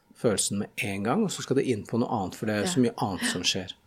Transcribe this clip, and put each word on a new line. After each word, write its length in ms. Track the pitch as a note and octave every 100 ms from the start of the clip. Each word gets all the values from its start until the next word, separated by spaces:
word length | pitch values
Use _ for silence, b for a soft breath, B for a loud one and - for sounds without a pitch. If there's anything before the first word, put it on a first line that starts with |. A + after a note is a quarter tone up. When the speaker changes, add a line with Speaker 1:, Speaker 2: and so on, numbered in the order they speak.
| b -
Speaker 1:
følelsen 400 | B2 F#2+ - G2+
med 240 | - -
en 200 | A2 G2 G2+
gang, 160 | F3
og 60 | G3
så 100 | -
skal 140 | - C3
det 120 | C3
inn 140 | G#2+ -
på 140 | A2+
noe 80 | B2
annet, 220 | A#2 F#2 -
for 140 | G#2+
det 60 | G#2+
er 80 | F#2+
Speaker 2:
Ja. 60 |
Speaker 1:
så 60 | C3
mye 140 | A#2 -
annet 260 | A2 F2 -
som 120 | F2+
skjer. 280 | F2 G2 F2+ -